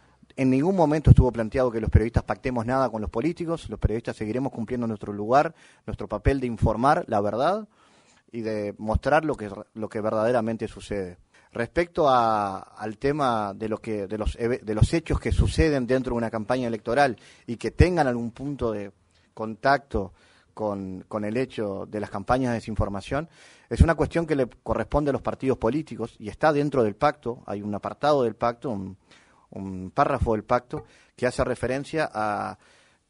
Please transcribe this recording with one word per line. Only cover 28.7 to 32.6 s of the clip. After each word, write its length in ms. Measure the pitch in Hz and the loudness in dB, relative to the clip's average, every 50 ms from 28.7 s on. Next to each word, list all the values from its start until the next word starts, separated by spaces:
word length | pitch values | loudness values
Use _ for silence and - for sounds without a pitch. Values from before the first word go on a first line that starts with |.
un, 260 | 110 98 95 95 92 - _ _ - - _ _ _ _ _ - | -6 -6 -8 -10 -12 -16 _ _ -20 -20 _ _ _ _ _ -16
un 400 | - 98 95 98 95 92 92 92 | -14 -12 -10 -10 -8 -10 -10 -4
párrafo 420 | - - 143 151 139 120 123 120 110 | 0 0 0 2 0 0 0 0 0
del 100 | 107 98 | 0 0
pacto 420 | - 123 120 - - - 104 - - _ - _ _ _ | 0 -2 -2 -2 -4 -12 -12 -12 -14 _ -20 _ _ _
que 120 | - 120 | -2 -2
hace 160 | 127 - - 131 | -2 0 0 -2
referencia 640 | 127 120 - - 123 127 139 143 - - 160 151 - | -2 -2 -4 -4 -4 -4 -4 -6 -6 -4 -4 -4 -2
a 460 | - 110 107 107 104 101 104 101 101 - | -4 -4 -4 -2 -2 -4 -4 -6 -8 -12